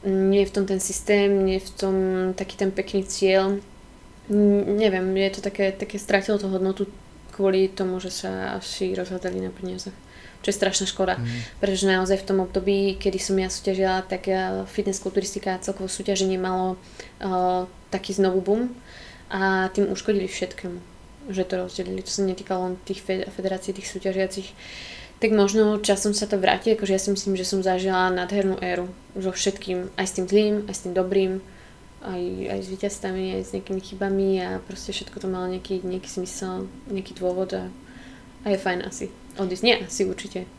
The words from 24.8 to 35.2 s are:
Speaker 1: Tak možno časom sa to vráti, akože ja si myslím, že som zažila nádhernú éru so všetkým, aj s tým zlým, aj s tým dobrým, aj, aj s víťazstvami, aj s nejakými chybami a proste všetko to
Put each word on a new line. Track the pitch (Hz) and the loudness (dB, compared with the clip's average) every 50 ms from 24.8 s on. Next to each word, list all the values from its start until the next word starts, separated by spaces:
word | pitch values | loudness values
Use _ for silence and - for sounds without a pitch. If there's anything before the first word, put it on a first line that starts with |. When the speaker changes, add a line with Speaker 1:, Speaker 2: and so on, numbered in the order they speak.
| - - - - - - - - | -14 -14 -14 -16 -16 -18 -4 0
Speaker 1:
Tak | - 220 214 | 2 4 6
možno | 214 202 202 202 220 214 208 214 | 6 6 6 6 6 6 6 4
časom | 208 208 - 202 196 - 208 208 | 2 4 2 2 4 4 0 0
sa | 208 214 | 0 0
to | 202 208 196 | 0 2 4
vráti, | 185 190 - 185 - 226 220 | 4 4 4 4 4 2 2
akože | 220 208 190 190 | 4 4 2 2
ja | 190 | 2
si | - 202 | 2 0
myslím, | 202 196 - 202 190 | 0 0 0 0 0
že | 185 185 | 0 0
som | 185 - 190 | 0 0 2
zažila | 185 190 185 185 185 190 190 185 185 185 | 2 2 2 2 2 2 2 4 4 4
nádhernú | 180 180 180 175 196 202 190 190 185 - | 2 0 -2 0 0 2 2 2 0 0
éru | 185 180 175 175 180 185 185 - - - - | 0 -2 0 -2 -2 -6 -8 -14 -20 -12 -8
so | 196 190 190 185 | -4 -2 -2 -2
všetkým, | - - 196 196 196 - 190 180 180 180 190 - - | 0 0 0 0 -2 -6 -4 -4 -4 -4 -6 -4 -2
aj | 190 | -2
s | 190 - | -2 0
tým | - 185 185 | -2 0 4
zlým, | 196 208 214 208 208 208 202 208 | 6 6 6 6 2 0 -2 -4
aj | 190 | -8
s | - - | -8 -6
tým | 185 175 | -2 0
dobrým, | 185 185 185 196 196 190 190 190 190 190 - - - - - - - - - - - | 0 0 4 4 2 2 2 0 -4 -8 -12 -20 -20 -20 -20 -20 -20 -20 -20 -20 -16
aj, | - - 185 180 180 180 185 185 190 190 196 | -12 -8 -6 -6 -6 -6 -6 -6 -4 -4 -4
aj | 196 190 | -4 -4
s | 190 | -8
víťazstvami, | 190 190 - 202 196 - - 190 185 190 190 185 185 | -6 -4 -4 -4 -4 -4 -6 -4 -4 -2 -2 -2 -4
aj | 190 190 | -4 -6
s | 190 - | -4 -8
nejakými | 190 190 - 196 190 190 | -8 -4 -4 -6 -6 -6
chybami | - 196 190 196 196 196 196 196 190 190 185 | -8 -6 -4 -2 0 2 2 2 2 2 2
a | 180 185 185 190 - | 0 -2 -6 -6 -8
proste | - 190 - - - 196 | -10 -14 -12 -10 -8 -8
všetko | - 190 - - | -8 -8 -10 -12
to | 202 | -6